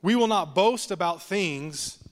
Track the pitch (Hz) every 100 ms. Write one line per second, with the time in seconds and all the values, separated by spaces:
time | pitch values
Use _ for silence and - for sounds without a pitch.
0 | 175 240 226 214 160 143 208 240 - 185
1 | 180 170 - 196 185 139 151 143 - -
2 | -